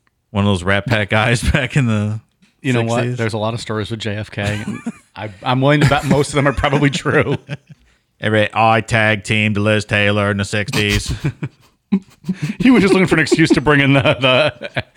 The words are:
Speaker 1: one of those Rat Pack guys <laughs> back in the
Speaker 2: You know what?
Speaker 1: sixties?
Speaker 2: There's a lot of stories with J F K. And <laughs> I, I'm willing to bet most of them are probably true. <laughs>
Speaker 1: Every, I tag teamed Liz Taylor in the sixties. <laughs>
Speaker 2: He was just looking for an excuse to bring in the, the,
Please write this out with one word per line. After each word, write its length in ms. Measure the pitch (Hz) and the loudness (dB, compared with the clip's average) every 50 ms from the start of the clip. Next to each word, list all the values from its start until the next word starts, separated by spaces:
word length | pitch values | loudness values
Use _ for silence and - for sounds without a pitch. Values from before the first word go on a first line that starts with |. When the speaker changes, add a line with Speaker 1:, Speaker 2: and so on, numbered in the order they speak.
| _ _ _ _ _ _ | _ _ _ _ _ _
Speaker 1:
one 140 | - 104 101 | -4 0 0
of 40 | 104 | 2
those 140 | 101 87 87 | 0 0 0
Rat 220 | 95 98 101 - | 0 -2 0 0
Pack 240 | - 117 107 104 - | 0 -2 -2 0 0
guys 320 | 110 110 107 120 117 104 | 0 2 2 2 0 0
<laughs> 100 | - - | 0 0
back 240 | - 151 127 123 - | 0 0 -2 -2 0
in 120 | 147 127 | 0 0
the 340 | 117 110 104 104 107 110 110 - _ _ _ _ _ _ _ | 0 0 0 -2 -4 -6 -8 -10 _ _ _ _ _ _ _
Speaker 2:
You 100 | - 135 | -2 -2
know 120 | 127 123 113 | 0 0 0
what? 140 | 113 117 | 0 -2
Speaker 1:
sixties? 200 | 123 123 123 123 | -2 -2 -2 -2
Speaker 2:
There's 160 | 120 117 110 113 | -2 -2 -2 -2
a 40 | 107 | -2
lot 140 | 104 113 117 | -2 -4 -4
of 40 | 113 | -6
stories 300 | - - 107 107 107 - | -6 -6 -6 -6 -6 -6
with 80 | 113 110 | -8 -6
J 160 | - 107 101 | -6 -6 -6
F 140 | 107 104 - | -6 -8 -8
K. 320 | - - 101 101 107 104 110 | -8 -6 -4 -4 -6 -6 -8
And 140 | - - 1077 - 233 - | -10 -10 -10 -12 -12 -14
<laughs> 180 | - _ _ _ | -14 _ _ _
I, 180 | 92 104 107 92 - - | -14 -14 -14 -14 -6 -4
I'm 160 | 131 127 131 | -2 0 2
willing 220 | 139 143 147 147 | 2 2 2 4
to 80 | 139 131 | 2 2
bet 160 | 139 151 147 | 2 0 0
most 220 | 135 135 143 143 - | 0 0 0 0 0
of 60 | 147 | -2
them 120 | 147 131 | -2 0
are 60 | 143 135 | 0 0
probably 380 | - - 147 139 143 147 139 | 0 -2 -2 0 0 0 0
true. 440 | - - - 147 123 147 131 135 135 - - - 143 - _ - - - | -2 -2 -4 -2 0 0 0 -2 -4 -6 -8 -12 -16 -16 _ -20 -20 -20
<laughs> 400 | _ _ _ _ _ _ _ _ | _ _ _ _ _ _ _ _
Speaker 1:
Every, 260 | 107 107 110 107 104 101 - | -2 0 0 0 0 0 0
I 280 | 104 113 113 113 113 | 2 4 4 4 2
tag 420 | 107 - 117 113 107 107 110 101 - | 2 0 0 2 2 2 0 -2 -2
teamed 340 | - 117 107 107 107 104 | -2 -2 0 0 0 0
Liz 280 | 104 104 110 107 107 98 | 0 0 2 0 0 0
Taylor 440 | - 113 104 104 101 101 104 101 101 | -2 -2 0 2 2 2 0 0 0
in 60 | 104 | 0
the 80 | 101 98 | -2 -2
sixties. 680 | - - 104 104 - - 107 104 101 104 101 - - - - | -4 -4 -4 -4 -4 -4 -2 0 0 0 -2 -2 -4 -6 -4
<laughs> 140 | - 143 - - 117 - - _ _ _ _ _ _ _ 202 190 - _ _ _ - - 190 - 151 151 - - | -6 -6 -6 -6 -10 -14 -14 _ _ _ _ _ _ _ -4 -4 -4 _ _ _ -10 -10 -8 -6 -8 -8 -4 0
Speaker 2:
He 100 | - 254 | 4 4
was 140 | 254 196 185 | 6 6 4
just 100 | 196 - | 4 4
looking 140 | 185 185 | 4 4
for 80 | - 170 | 2 2
an 60 | 160 | 0
excuse 280 | 151 - - 156 160 160 | 2 2 2 2 4 4
to 120 | - 165 | 4 2
bring 180 | 127 151 147 139 | 4 4 4 4
in 140 | 139 135 139 | 4 4 4
the, 80 | 139 | 4
the, 840 | 123 - - 127 135 127 127 127 151 151 - - - - - - - _ _ | 4 2 0 2 2 2 4 4 2 0 -2 -6 -12 -8 -8 -8 -8 _ _